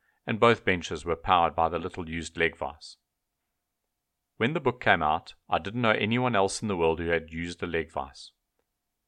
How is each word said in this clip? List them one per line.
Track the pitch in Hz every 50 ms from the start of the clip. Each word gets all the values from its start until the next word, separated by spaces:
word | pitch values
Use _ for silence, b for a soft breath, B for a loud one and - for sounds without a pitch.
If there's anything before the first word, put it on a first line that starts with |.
| _ _ _ _ _
and | - 120 104
both | 110 117 113 104 -
benches | - 92 90 85 - 90 78 78
were | 85 82
powered | - - 98 95 87 85 80 76
by | - 82 82
the | 82 85
little | 85 90 - - 76 76
used | 80 82 80 78 - 82
leg | 82 82 - -
vise. | - 69 71 - - - - - _ _ _ _ _ _ _ _ _ _ _ _ _ _ _ _ _ _ _ _ _ _ _ _ _ _ _ -
When | 110 113 113
the | 123
book | - 131 123 -
came | - 110 101 87 82
out, | 76 78 85 - - - _ _ -
I | - 85
didn't | 78 98 107 123 123
know | 113
anyone | 107 - - 104 113 123 127 123 117
else | 101 98 98 - - -
in | 107
the | 101
world | 87 82 80 82 80
who | 85 82
had | 85 82 80 80
used | 80 82 82 85 87 -
a | - 87
leg | 85 82 80 78
vise. | - 73 69 69 - - - - - _ _ _ _ _ _ _ _ _ _ _ _ _ _